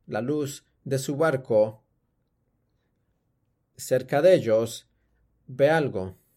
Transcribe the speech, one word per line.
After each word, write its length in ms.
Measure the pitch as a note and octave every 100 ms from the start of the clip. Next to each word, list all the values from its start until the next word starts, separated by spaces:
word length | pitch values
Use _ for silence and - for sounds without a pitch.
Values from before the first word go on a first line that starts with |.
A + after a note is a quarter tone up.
| -
la 140 | G#2+
luz 440 | B2 D3+ C3+ - _ _
de 140 | - C3+
su 180 | C3+ C#3+
barco, 720 | D#3+ C3 - A2 A2 - _ _ _ _ _ _ _ _ _ _ _ _ _ _ _ _ _ _ _ -
cerca 480 | - B2+ - C#3+
de 100 | F3
ellos, 560 | F3+ A2+ A2 A2+ - _ _ _ _ _ _ -
ve 240 | C3 C#3+
algo, 480 | D#3+ C3+ G2 F#2 F#2 _